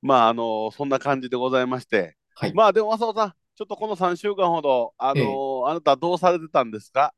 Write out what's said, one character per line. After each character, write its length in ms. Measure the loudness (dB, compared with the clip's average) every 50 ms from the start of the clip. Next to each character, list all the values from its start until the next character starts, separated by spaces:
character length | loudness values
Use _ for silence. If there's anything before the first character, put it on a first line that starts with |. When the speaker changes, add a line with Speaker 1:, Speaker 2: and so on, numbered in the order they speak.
Speaker 1:
ま 240 | 2 4 4 6 6
あ、 40 | 4
あ 40 | 4
の、 380 | 2 -4 -4 -4 -4 -6 -8
そ 140 | -6 -8 -4
ん 40 | -2
な 80 | -2 -2
感 240 | 0 -2 -2 -2
じ 80 | -2 -6
で 80 | -6 -4
ご 120 | -2 0
ざ 100 | 0 0
い 60 | 0 0
ま 120 | -4 -6
し 60 | -6
て。 300 | _ -2 -2 -2 -2 _ _ _ _ _
Speaker 2:
は 140 | -8 -6 -4
い。 60 | 2
Speaker 1:
ま 120 | 4 4 4
あ、 60 | 4
で 80 | 2
も、 80 | 0 0
マ 80 | -2 -2
サ 100 | -2 -4
オ 60 | -2
さ 120 | -2 -4
ん、 80 | -4 -4 _ _ _ _
ち 60 | _
ょ 40 | -10
っ 20 | _
と 80 | -8
こ 100 | -8 -6
の 100 | -8 -4
三 220 | -2 -2 -2 -2 -2
週 160 | -4 -6 -2
間 140 | 0 0 0
ほ 140 | 0 0
ど、 320 | 0 2 2 2 0 -2 _ _
あ 160 | -2 0 0
の、 80 | 0
Speaker 2:
え 20 | 0
え。 480 | -2 -2 -4 -6 -6 -4 -2 -2 -2
Speaker 1:
あ 20 | -4
な 60 | 0
た 140 | _ 2 2
ど 180 | 2 2 -4 -4
う 40 | 2
さ 140 | 2 2
れ 80 | 2 2
て 80 | -4 -2
た 160 | _ 0 0
ん 80 | 0
で 80 | -6 -14
す 100 | -14 -6
か？ 220 | _ 0 0 0 -2